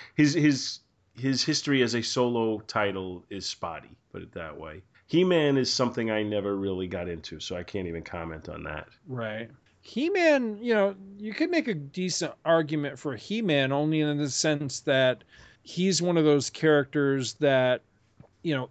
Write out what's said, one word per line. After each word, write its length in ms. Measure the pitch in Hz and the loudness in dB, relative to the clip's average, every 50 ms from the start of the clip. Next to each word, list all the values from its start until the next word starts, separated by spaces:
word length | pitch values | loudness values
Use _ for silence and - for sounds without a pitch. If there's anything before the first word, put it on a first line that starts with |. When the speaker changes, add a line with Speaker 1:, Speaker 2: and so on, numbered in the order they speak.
| - - _ | -20 -4 _
Speaker 1:
his, 180 | - 151 147 143 | 4 4 4 4
his, 460 | 175 147 151 143 127 - - - - - _ _ _ _ _ _ | 4 4 4 4 4 0 -6 -10 -12 -16 _ _ _ _ _ _
his 300 | - 117 135 135 123 - | -6 -2 -2 0 0 0
history 380 | - 151 143 - 147 139 135 127 | 0 -2 -2 0 2 2 4 4
as 120 | 113 113 | 2 2
a 80 | 120 110 | -2 -2
solo 560 | - - 131 123 120 120 117 113 110 110 104 107 | -2 0 0 2 2 2 2 0 0 0 -2 -6
title 580 | - - 110 104 101 95 95 95 92 90 87 - _ | -4 -2 0 0 0 0 -4 -6 -8 -10 -12 -12 _
is 160 | 101 98 90 | -12 -10 -8
spotty, 500 | - - - - 85 80 78 - - - _ _ _ - | -10 -8 -8 -8 -8 -8 -10 -14 -18 -20 _ _ _ -16
put 100 | 87 85 | -14 -14
it 100 | 82 - | -14 -12
that 260 | 90 85 80 76 76 | -12 -12 -12 -12 -14
way. 240 | 78 78 76 78 - _ _ _ _ | -14 -14 -16 -16 -20 _ _ _ _
He-Man 500 | _ - 165 185 185 180 165 151 143 139 | _ 2 4 4 4 4 4 4 4 4
is 160 | 135 127 120 - | 4 2 2 0
something 380 | - 127 120 117 123 117 113 | 0 0 0 0 -2 -2 0
I 140 | 110 107 107 | 0 0 0
never 320 | 104 104 104 95 101 101 | 0 -2 -2 -2 -2 -2
really 320 | 98 98 98 95 92 95 90 | -2 -2 -2 -4 -4 -4 -6
got 200 | 92 90 87 90 | -6 -6 -6 -8
into, 320 | 87 82 - - 85 78 | -8 -10 -10 -14 -14 -12
so 160 | - - 92 | -10 -8 -8
I 60 | 87 87 | -8 -8
can't 240 | - - 101 92 | -8 -8 -6 -6
even 160 | 87 82 82 82 | -6 -6 -8 -10
comment 460 | - - 87 82 82 80 80 80 - | -10 -10 -10 -8 -10 -10 -12 -12 -12
on 160 | 80 80 80 | -12 -12 -10
that. 240 | 78 78 76 - - _ _ _ 175 | -10 -10 -10 -12 -14 _ _ _ -12
Speaker 2:
Right. 400 | 127 120 113 107 107 110 117 113 - _ _ _ _ _ _ | -10 -8 -8 -8 -8 -10 -12 -14 -16 _ _ _ _ _ _
He-Man, 760 | - - 226 277 339 403 381 349 320 294 269 247 226 208 202 | -10 -6 -4 -2 0 0 2 4 4 4 4 2 -2 -6 -6
you 140 | 233 240 226 | -2 0 2
know, 200 | 214 196 202 196 190 196 196 202 202 | 2 2 2 0 -4 -12 -20 -16 -12
you 140 | 208 220 208 | -12 -10 -4
could 180 | - 302 359 | -2 -2 0
make 160 | 349 330 - | 0 0 0
a 80 | 254 202 | 0 -4
decent 580 | 151 143 139 - 180 185 180 160 - 180 143 - - - | -6 -8 -8 -6 -4 -4 -4 -4 -4 -6 -6 -8 -6 0
argument 540 | 156 165 165 160 143 156 151 143 143 135 127 | 2 4 4 4 2 -2 -2 -2 -4 -6 -8
for 180 | - 156 131 | -8 -8 -8
He-Man 560 | 113 - - 196 226 233 190 151 139 135 131 139 | -8 -8 -6 -6 -2 0 2 2 2 2 2 2
only 280 | 143 147 156 156 156 | 0 0 2 2 2
in 180 | 151 151 147 147 | 2 0 0 0
the 100 | 147 143 | -2 -2
sense 520 | 127 - - 160 151 147 151 139 - - | -2 0 0 0 0 0 -2 -6 -8 -6
that 440 | - - 139 131 131 127 123 - - _ - - - - - _ _ | -2 2 4 4 4 4 2 0 -6 _ -20 -20 -20 -20 -20 _ _
he's 400 | - - 170 180 196 185 156 175 | -10 -4 0 2 2 2 2 2
one 140 | 180 175 | 2 4
of 80 | 170 156 | 4 6
those 260 | 151 147 143 131 - | 6 6 4 2 -2
characters 840 | - - - 160 151 147 139 135 - 147 143 139 135 135 131 117 - | -4 0 4 4 4 4 4 2 0 0 2 2 2 0 -2 -4 -4
that, 480 | - 147 143 135 131 127 127 127 - - _ _ _ _ _ _ - - - _ _ - | 0 2 4 4 4 4 4 2 0 -4 _ _ _ _ _ _ -20 -20 -20 _ _ -4
you 120 | 175 151 | -2 -2
know, 140 | 131 127 - | -2 -4 -2